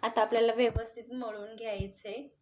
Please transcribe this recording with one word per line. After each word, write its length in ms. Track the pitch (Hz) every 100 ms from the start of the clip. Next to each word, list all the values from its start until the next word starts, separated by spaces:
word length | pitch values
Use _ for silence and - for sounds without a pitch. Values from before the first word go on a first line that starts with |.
आता 180 | 220 233
आपल्याला 320 | 214 233 233
व्यवस्थित 580 | 226 247 - 226 - 233
मळून 420 | 254 233 214 208 220
घ्यायचंय. 640 | 226 196 196 190 214 220 285 _